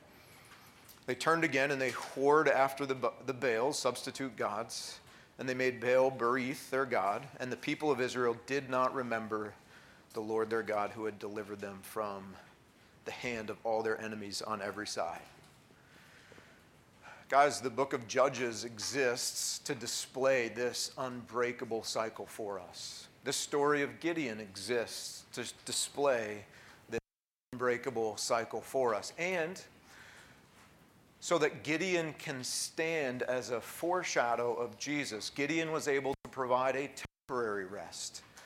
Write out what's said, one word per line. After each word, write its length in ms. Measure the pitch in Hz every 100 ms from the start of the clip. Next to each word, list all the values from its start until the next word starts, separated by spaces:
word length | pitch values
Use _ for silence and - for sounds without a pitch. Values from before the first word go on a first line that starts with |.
| - - - - - - - - - - -
"They 80 |
turned 280 | 123 156 165
again 280 | 160 131 139
and 100 | 135
they 120 | 131
whored 560 | 113 - - 139 151 151
after 360 | 127 135 -
the, 280 | 139 131 120 -
the 80 | 123
Baals, 460 | 127 131 113 131 147
substitute 580 | 127 120 - - 135 107
gods, 640 | 110 104 117 - - - - - - -
and 100 | 127
they 60 |
made 260 | 127 127 117
Baal 300 | 120 127 131
Berith 580 | 131 120 131 127 131 -
their 140 | 131
god, 420 | 135 117 98 107 143 -
and 100 | 127
the 60 | 120
people 340 | - 147 151
of 100 | 127
Israel 360 | 127 123 123 117 -
did 220 | 139 131
not 240 | 127 127
remember 640 | 135 123 113 110 107 107 101 - - - - -
the 60 | -
Lord 300 | 107 110 110
their 120 | 113
God 280 | 107 107 101
who 140 | 104
had 140 | 110 104
delivered 420 | 107 104 101 101
them 180 | 101 95
from 520 | 95 110 104 98 98 92 - - - - - -
the 80 | -
hand 380 | - 127 117 107
of 80 | 104
all 200 | 113 110
their 180 | 110 110
enemies 420 | 110 107 101 95
on 180 | 107 107
every 260 | 101 98 104
side." 340 | - 85 85 73 - - - - - - - - - - - - - - - - - - - -
Guys, 320 | 135 143 113
the 100 | 123
book 220 | 113 139
of 160 | 135 117
Judges 560 | 127 135 113 123 110
exists 920 | 117 110 104 135 127 123 - - - -
to 140 | -
display 760 | 135 117 - - 131 131 135 113
this 440 | 107 123 110 - -
unbreakable 880 | 131 123 113 117 123 123 120 113
cycle 420 | 104 120 110 - 98
for 320 | - 104 98
us. 480 | 87 - - - - -
The 100 | 127
story 480 | 139 - 147 143 147
of 180 | 139 113
Gideon 400 | 160 165 135 107
exists 840 | 104 98 98 123 107 - - - -
to 100 | - 113 - -
display 800 | 123 - - 143 123 107 104 98 - - - -
this 120 | 113 - _ _ _ _
unbreakable 640 | 123 123 120 135 117 110 104
cycle 460 | - 120 113 113
for 320 | - 135 123
us. 180 | 104 - -
And 420 | 175 185 160 190 - - - - - - - - - - - - - - - -
so 160 | - 170
that 280 | 151 -
Gideon 500 | 127 156 185 175 160
can 280 | 139 - 131
stand 800 | 127 - - - 160 165 135 123
as 280 | 123 127 110
a 100 | 120
foreshadow 920 | - - 170 180 170 156 120 117 120
of 240 | 113 120 107
Jesus, 500 | - 147 127 107 -
Gideon 420 | - 143 165 160
was 160 | 156 135
able 280 | 139 135 139
to 60 | -
provide 460 | - 127 123 131 135
a 120 | 139 - - _ -
temporary 380 | 127 113 101 92
rest, 560 | 101 82 - - - - -